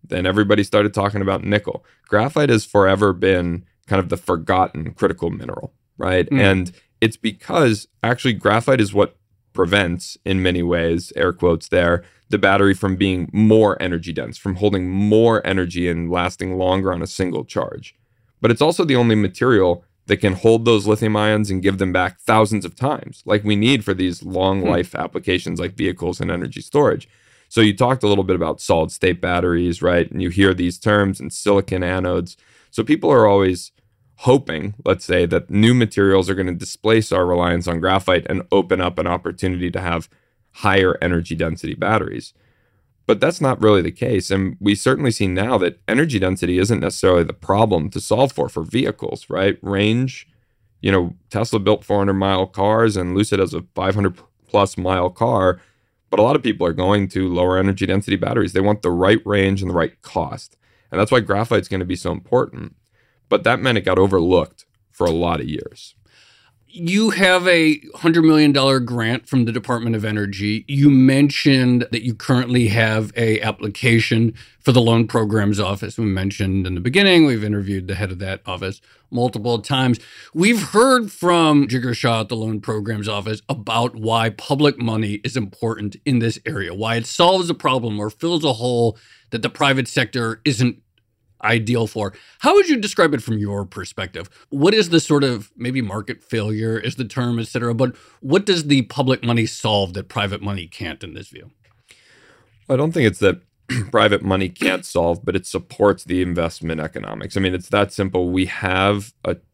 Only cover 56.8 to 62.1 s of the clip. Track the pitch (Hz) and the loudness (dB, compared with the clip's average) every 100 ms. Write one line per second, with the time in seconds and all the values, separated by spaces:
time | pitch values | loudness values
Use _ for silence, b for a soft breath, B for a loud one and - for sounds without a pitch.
56.8 | 90 104 98 92 92 87 90 92 98 95 | 0 0 0 -2 -2 0 0 2 0 0
57.8 | 92 98 104 98 98 - 92 95 101 104 | -2 -2 -2 -4 -2 -2 0 0 0 0
58.8 | 90 87 92 113 101 101 98 98 92 87 | -2 2 2 2 2 0 2 0 -2 -2
59.8 | 80 _ - 92 78 - - _ _ _ | -2 _ -8 -6 -6 -10 -18 _ _ _
60.8 | _ 85 107 127 95 101 117 107 - 95 | _ -2 2 2 2 -2 0 -2 -2 -6
61.8 | 90 90 87 | -6 -6 -6